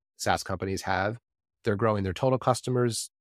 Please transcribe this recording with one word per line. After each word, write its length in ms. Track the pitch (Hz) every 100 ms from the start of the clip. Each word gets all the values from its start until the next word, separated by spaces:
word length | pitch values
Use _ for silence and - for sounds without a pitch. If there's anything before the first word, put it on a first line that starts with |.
| _ -
SaaS 260 | - 85
companies 380 | - 95 98 95
have. 360 | - 92 101 117 _ _ _ _
They're 140 | - 101
growing 260 | 113 107
their 80 | 95
total 260 | 87 135 127
customers 720 | - 120 - 123 123 110 - _